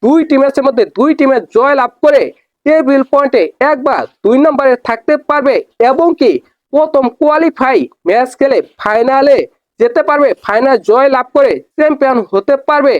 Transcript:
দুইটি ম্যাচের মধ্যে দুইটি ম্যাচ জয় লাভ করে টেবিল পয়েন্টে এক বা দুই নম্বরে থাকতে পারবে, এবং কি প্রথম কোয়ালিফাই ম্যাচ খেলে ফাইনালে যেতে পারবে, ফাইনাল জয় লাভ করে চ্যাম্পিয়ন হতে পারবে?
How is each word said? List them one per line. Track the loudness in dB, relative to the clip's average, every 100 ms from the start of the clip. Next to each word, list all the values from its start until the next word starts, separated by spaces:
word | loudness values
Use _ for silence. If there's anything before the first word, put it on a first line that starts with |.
দুইটি | 2 0 0 0
ম্যাচের | 0 0 -2
মধ্যে | -2 -4 -2
দুইটি | -2 0 0
ম্যাচ | 0 -2 -2
জয় | 0 0
লাভ | -2 _
করে | 2 2 0 -8 _ _ 0
টেবিল | 0 2 0 0
পয়েন্টে | -2 0 0 -2 -2 -2
এক | -2 -2
বা | -4 -6 _
দুই | -2 2
নম্বরে | 2 0 0 -2 -4
থাকতে | -8 -4 -4 -2
পারবে, | -2 0 -2 -4 _ 0
এবং | 2 0 0
কি | 0 -2 _ _ _
প্রথম | -2 0 0 -2 -2
কোয়ালিফাই | 0 0 0 -2 0 0 -2 _ -2
ম্যাচ | -2 -2 -2
খেলে | 0 0 -4 _
ফাইনালে | -4 -2 0 0 2 2 0 _ _ _
যেতে | -2 0 0
পারবে, | 0 0 -2
ফাইনাল | -4 -2 0 -2 0
জয় | 2 2 0
লাভ | -2 0
করে | 0 -2 -8 -2
চ্যাম্পিয়ন | -2 0 -2 -2 -2
হতে | -4 -2 -4 0
পারবে? | 0 0 -2